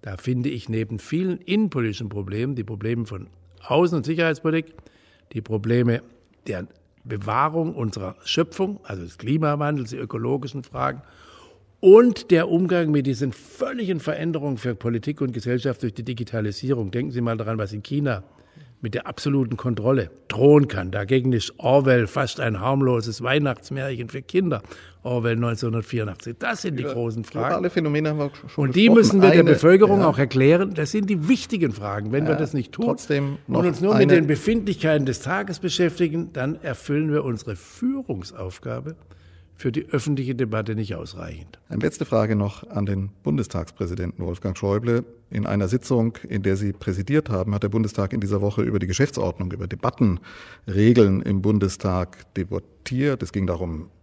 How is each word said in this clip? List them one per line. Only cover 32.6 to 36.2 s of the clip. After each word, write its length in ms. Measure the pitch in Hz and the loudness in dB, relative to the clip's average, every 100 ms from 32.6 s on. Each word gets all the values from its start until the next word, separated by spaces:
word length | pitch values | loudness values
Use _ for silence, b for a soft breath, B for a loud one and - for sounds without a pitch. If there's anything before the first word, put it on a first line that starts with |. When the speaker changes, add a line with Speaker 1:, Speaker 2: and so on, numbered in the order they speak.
| 120 | -6
Speaker 1:
tun 140 | - 233 | -4 -4
Speaker 2:
trotzdem 520 | 233 - 143 139 143 - | -4 -2 -2 -2 -6 -4
noch 140 | - | 0
Speaker 1:
und 60 | 180 | 0
uns 140 | 131 | 0
nur 140 | 185 | 2
Speaker 2:
eine 120 | 214 196 | 4 6
Speaker 1:
mit 100 | 180 | 6
den 100 | 151 | 6
Befindlichkeiten 800 | 147 - 233 202 185 156 151 135 | 0 2 0 0 -2 2 2 0
des 140 | 120 | -4
Tages 400 | - 185 202 175 | -4 -6 -6 -6
beschäftigen, 720 | 180 - 175 170 175 160 | -6 0 0 2 -2 -2